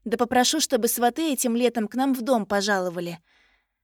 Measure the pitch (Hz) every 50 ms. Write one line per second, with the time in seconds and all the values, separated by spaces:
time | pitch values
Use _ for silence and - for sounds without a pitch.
0 | - 220 220 208 240 233 247 247 247 - - 320 - - 277 247 208 233 - 226
1 | 240 240 240 311 330 320 262 - - 240 226 240 247 240 240 240 214 202 - 247
2 | 269 277 254 262 220 220 262 226 190 - 208 202 196 214 202 190 180 180 170 180
3 | 170 170 170 - _ _ _ _ _ _ _ _ _ _ _ _